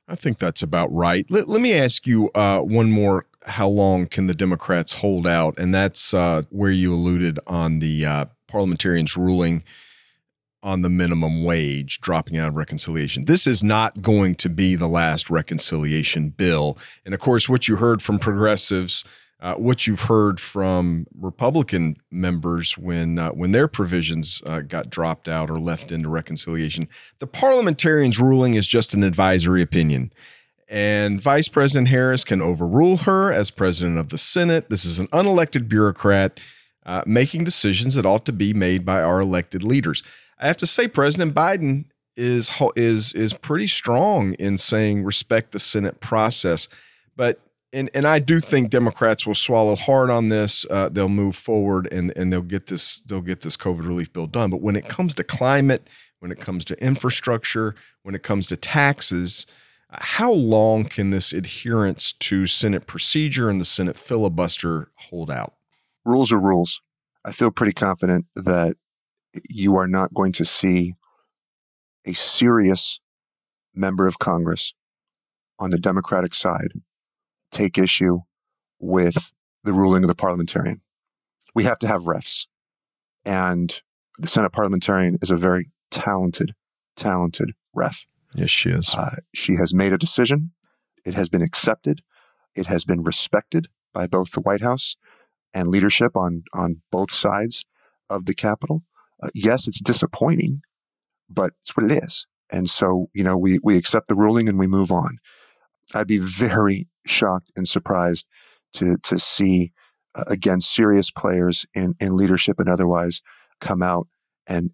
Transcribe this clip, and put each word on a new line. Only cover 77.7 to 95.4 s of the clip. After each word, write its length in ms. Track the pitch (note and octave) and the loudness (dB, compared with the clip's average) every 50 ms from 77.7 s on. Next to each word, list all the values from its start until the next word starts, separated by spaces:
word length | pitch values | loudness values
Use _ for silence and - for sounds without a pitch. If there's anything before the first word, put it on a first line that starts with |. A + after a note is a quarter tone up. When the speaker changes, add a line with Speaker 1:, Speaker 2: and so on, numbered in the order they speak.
| - F#2+ | 2 2
Speaker 2:
issue 440 | F#2+ F2+ - - F#2+ F2+ F2+ F2 F2 _ _ _ _ _ _ _ _ _ _ _ | 2 2 2 2 2 2 2 0 -2 _ _ _ _ _ _ _ _ _ _ _
with 520 | F2+ F2+ F#2 F#2 F2+ F2 E2+ D#2+ - - - _ _ _ _ _ | -6 -2 0 2 2 2 0 -2 -6 -6 -12 _ _ _ _ _
the 100 | - G#2 | -4 0
ruling 300 | F#2+ F#2+ G2 F#2+ F#2 F#2 | 2 4 4 4 4 4
of 60 | F#2 F2 | 4 2
the 80 | F2 | 0
parliamentarian. 640 | - - F#2+ F2 F2 E2+ - - - - - - - _ _ _ _ _ _ _ _ _ _ _ _ - - _ | 0 0 -2 0 -2 -4 -4 -4 -4 -4 -4 -6 -8 _ _ _ _ _ _ _ _ _ _ _ _ -20 -6 _
We 80 | A#2 | 0
have 160 | G2+ B2 A2+ - | 0 0 0 -2
to 60 | - | -2
have 160 | A2 G#2+ F2+ | -2 -2 -2
refs. 440 | F2 E2+ D#2+ - - - - - - - _ _ _ _ _ _ _ _ _ _ _ _ _ _ _ | -2 -2 -4 -4 -2 -2 -4 -4 -4 -8 _ _ _ _ _ _ _ _ _ _ _ _ _ _ _
And 560 | G2+ G2 F#2+ F#2 F2+ F2+ F2 F2 E2+ - - - _ _ _ _ _ _ - | -4 -2 0 0 0 0 0 -2 -4 -6 -10 -14 _ _ _ _ _ _ -6
the 80 | - | -4
Senate 240 | - - A#2+ G#2+ F#2 | 0 2 2 2 0
parliamentarian 680 | - A2+ G#2+ F#2+ G2 F#2 - - G2 F#2+ F#2 F2 F2 E2+ | 0 0 0 0 0 0 0 0 2 2 2 2 0 -2
is 80 | G2 F2+ | 0 0
a 60 | F2+ | 0
very 340 | E2 F2 F#2 F2+ F2+ E2+ - _ _ _ _ | 2 2 2 2 2 -2 -6 _ _ _ _
talented, 640 | - - - G2+ G2+ F#2+ F#2 F2 E2+ - - - G#2+ - _ _ _ _ _ _ _ | -10 -6 -4 -4 -2 -2 -2 -4 -2 -4 -6 -8 -8 -14 _ _ _ _ _ _ _
talented 560 | - - G#2+ F#2 F2+ F2 E2+ - - - - - - _ _ | -8 -4 -4 -2 0 -2 -2 -2 -4 -6 -6 -6 -12 _ _
ref. 340 | _ C#3+ C#3 - - - - _ _ _ _ _ - | _ -4 -4 -4 -4 -8 -14 _ _ _ _ _ -8
Speaker 1:
Yes, 160 | - - - | -6 -2 -2
she 200 | - - - F2 | -2 -2 0 -2
is. 220 | F2 - - - | -2 0 0 -2
Speaker 2:
Uh, 240 | - - - - - - - _ | -2 -2 -4 -6 -6 -10 -14 _
she 220 | - - - - F#2 | -10 -6 -2 -2 0
has 160 | E2+ F2 E2+ | 0 0 2
made 200 | F2 F#2 G2 G2 | 2 2 2 2
a 60 | F#2+ F2+ | 2 0
decision. 520 | - - - - B2 A2+ C#3 D3+ D#3 E3+ - _ _ _ _ _ _ _ _ _ _ | 0 0 2 2 2 2 2 0 -2 -4 -10 _ _ _ _ _ _ _ _ _ _
It 100 | F2+ F2+ | -8 -4
has 140 | G2+ F#2 E2+ | -4 -2 0
been 140 | - F2+ | 0 0
accepted. 600 | E2+ E2 - - - A2+ A2 - _ C#3 D3+ - _ _ _ _ _ _ _ _ _ _ _ | 0 0 0 0 0 0 0 0 _ -2 -4 -4 _ _ _ _ _ _ _ _ _ _ _
It 100 | G2 F2+ | -8 -4
has 180 | F2 G2+ E2+ - | -2 -2 -2 0
been 200 | - F2+ E2+ E2 | 0 -2 -2 0
respected 640 | E2+ - - - - - F#2+ - _ - - E3 - _ _ _ _ _ | -2 0 0 0 0 0 -2 -2 _ -4 -4 -4 -4 _ _ _ _ _
by 140 | F2+ F2+ F2 | -8 -6 -2
both 240 | - F#2 F#2 - | -2 -2 -2 -2
the 80 | - - | -4 -4
White 220 | F2+ G2 G2+ G2+ | -2 0 -2 0
House 340 | A2 A#2+ B2 C3 - - - - _ _ _ _ _ _ _ _ | 0 -2 -2 0 -2 -4 -4 -8 _ _ _ _ _ _ _ _